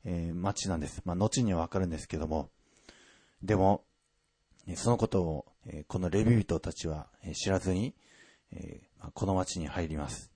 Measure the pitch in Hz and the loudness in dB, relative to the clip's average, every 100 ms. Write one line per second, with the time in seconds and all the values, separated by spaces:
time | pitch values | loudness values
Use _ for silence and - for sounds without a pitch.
0 | - 87 85 87 95 - 95 82 73 - | -4 -4 -2 -2 -2 -2 -2 -2 -4 -6
1 | 90 87 107 - 117 87 82 98 92 78 | -4 0 2 4 2 2 0 0 0 -2
2 | - 80 78 78 76 _ _ _ - - | -4 -4 0 -2 -2 _ _ _ -20 -20
3 | - _ _ _ 92 104 95 104 _ _ | -20 _ _ _ 0 6 6 6 _ _
4 | _ _ _ _ _ _ - 85 113 120 | _ _ _ _ _ _ -12 -2 2 2
5 | 113 98 85 76 - _ - 76 - - | 4 2 0 -2 -8 _ -14 -12 -6 -2
6 | 90 98 110 117 98 82 85 - 85 78 | 2 4 6 4 4 -2 -2 -6 -4 -4
7 | 73 _ 92 76 98 95 95 92 120 - | -8 _ -10 -4 0 0 2 0 -2 -6
8 | _ - - _ _ - - - _ _ | _ -20 -20 _ _ -14 -12 -14 _ _
9 | - - 98 95 92 92 76 92 80 78 | -16 -4 0 2 0 -4 -4 -4 -2 -4
10 | 71 - - | -6 -8 -14